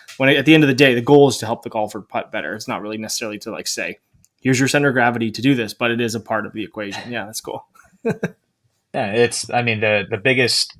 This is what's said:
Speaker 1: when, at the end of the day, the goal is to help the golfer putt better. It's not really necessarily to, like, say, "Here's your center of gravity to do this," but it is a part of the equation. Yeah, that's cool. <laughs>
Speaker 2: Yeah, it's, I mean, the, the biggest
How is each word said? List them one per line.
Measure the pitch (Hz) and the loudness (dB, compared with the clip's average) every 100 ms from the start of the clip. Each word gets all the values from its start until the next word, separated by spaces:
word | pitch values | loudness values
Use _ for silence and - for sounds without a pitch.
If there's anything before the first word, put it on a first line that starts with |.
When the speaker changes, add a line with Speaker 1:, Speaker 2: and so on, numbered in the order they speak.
| - - | -14 0
Speaker 1:
when, | 135 | 2
at | 143 135 | 4 6
the | |
end | 160 | 6
of | 143 | 6
the | |
day, | 131 139 | 6 4
the | 120 | 4
goal | 120 147 139 | 6 8 8
is | 127 | 4
to | 110 | -6
help | 113 | -8
the | 117 | -8
golfer | 110 107 107 | -6 -6 -8
putt | - 113 - | -10 -10 -8
better. | 107 76 | -10 -8
It's | 107 110 | -10 -8
not | 104 | -8
really | 104 110 | -8 -10
necessarily | 107 - 113 104 | -8 -8 -8 -10
to, | 117 | -12
like, | 87 - | -10 -8
say, | - 87 - _ _ _ _ | -8 -8 -10 _ _ _ _
"Here's | 131 127 | 0 2
your | 131 | 2
center | 147 143 | 2 2
of | |
gravity | 127 120 117 113 | 2 2 0 -4
to | 104 | -2
do | 127 131 | 0 2
this," | 107 | -2
but | - 120 | -4 -2
it | 117 | -2
is | 117 | -2
a | 110 | -4
part | - 110 107 | -4 -6 -6
of | |
the | 110 | -10
equation. | 95 - 101 98 110 | -10 -10 -10 -10 -10
Yeah, | 120 | -10
that's | 101 113 | -10 -12
cool. | - - - _ _ _ | -12 -12 -14 _ _ _
<laughs> | 226 - - - _ _ _ _ _ | -6 -6 -8 -12 _ _ _ _ _
Speaker 2:
Yeah, | 139 107 | -6 -2
it's, | 113 117 - - | 2 2 0 -4
I | 120 | -2
mean, | 120 107 | -2 -2
the, | 107 104 95 | 0 0 -2
the | 110 | -2
biggest | 104 127 120 - - - | 0 2 0 0 -4 -10